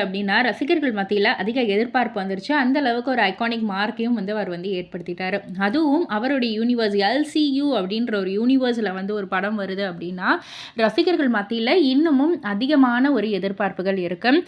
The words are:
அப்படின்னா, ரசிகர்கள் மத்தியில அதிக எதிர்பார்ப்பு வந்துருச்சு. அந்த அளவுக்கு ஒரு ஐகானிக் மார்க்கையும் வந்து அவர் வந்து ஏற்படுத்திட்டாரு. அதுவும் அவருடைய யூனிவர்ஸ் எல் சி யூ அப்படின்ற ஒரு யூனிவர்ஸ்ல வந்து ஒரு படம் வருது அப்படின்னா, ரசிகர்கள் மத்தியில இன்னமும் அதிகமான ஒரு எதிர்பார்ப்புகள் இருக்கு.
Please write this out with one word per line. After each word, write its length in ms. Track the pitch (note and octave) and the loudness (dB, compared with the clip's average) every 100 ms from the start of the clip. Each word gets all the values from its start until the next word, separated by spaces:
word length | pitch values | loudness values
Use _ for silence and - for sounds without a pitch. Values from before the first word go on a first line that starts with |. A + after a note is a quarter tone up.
அப்படின்னா, 400 | G3 G3 G3 G#3+ | 0 -2 0 2
ரசிகர்கள் 500 | G3 - C#4+ E4+ C#4 | 2 0 0 0 0
மத்தியில 300 | G#3 F#3+ G#3 | -2 0 2
அதிக 400 | G#3+ B3+ G3 B3+ | 2 0 -2 0
எதிர்பார்ப்பு 580 | A3+ G3 A#3 B3+ A3+ G#3+ | 0 0 0 0 0 -2
வந்துருச்சு. 320 | F#3+ F#3+ - | -4 -4 -2
அந்த 260 | D4+ B3+ C#4+ | 0 2 2
அளவுக்கு 320 | C4 A#3 B3 | 0 0 -2
ஒரு 120 | B3 | 0
ஐகானிக் 440 | G3 G3 A#3 A#3 G#3+ | 0 0 -4 -2 -2
மார்க்கையும் 480 | F#3+ G#3+ A3+ A#3 A3+ | -2 -4 -2 -2 -2
வந்து 140 | F#3+ | -2
அவர் 160 | G#3+ F#3 | -4 -4
வந்து 220 | F3 F#3+ | -6 -6
ஏற்படுத்திட்டாரு. 720 | F3+ F3 F3 F3 F3 F#3 G3 - F#3 | -6 -6 -10 -10 -6 -4 -4 -6 -4
அதுவும் 500 | G3+ C#4 D4+ D4+ - | 0 2 2 2 0
அவருடைய 520 | G#3+ C4 C#4 A#3+ G#3+ | -2 -2 0 0 0
யூனிவர்ஸ் 380 | A#3 A#3+ G#3+ G3+ G3 | 0 2 0 2 2
எல் 140 | C4 | 0
சி 300 | D4 D#4 D4 | 0 0 0
யூ 240 | C4+ C#4+ A#3 | 2 0 0
அப்படின்ற 380 | F#3 A3 A#3+ | 0 -2 -2
ஒரு 160 | G#3 F#3+ | -2 -2
யூனிவர்ஸ்ல 600 | G3 B3 C4+ B3 A#3 G3+ | 0 2 2 2 0 -2
வந்து 220 | F#3+ G3 | -4 -4
ஒரு 140 | G#3 F#3+ | -4 -4
படம் 300 | F#3+ G3+ G#3+ | -4 -2 -4
வருது 260 | F#3+ F#3+ G3 | -4 -4 -4
அப்படின்னா, 400 | E3+ E3+ F#3 G#3 F4 - - - | -6 -8 -4 -2 -2 -4 -16 -10
ரசிகர்கள் 560 | - A3 C4+ E4+ E4 C4+ | 0 2 2 2 2 2
மத்தியில 380 | A3 G3+ A#3 A#3 | 0 -2 -2 2
இன்னமும் 680 | F4+ C4+ C4 E4 C4 D4+ E4+ | 4 4 4 4 4 2 0
அதிகமான 720 | G#3 G3+ C4 D4+ B3+ A#3+ C#4 | -2 -2 2 4 6 4 2
ஒரு 180 | B3+ A3 | 2 0
எதிர்பார்ப்புகள் 680 | F#3+ G3 G3 G3 G3 F#3 G3 | 0 -2 -2 -4 -2 -2 -2
இருக்கு. 480 | F3 F3+ A#3+ D#4+ | -2 -2 2 2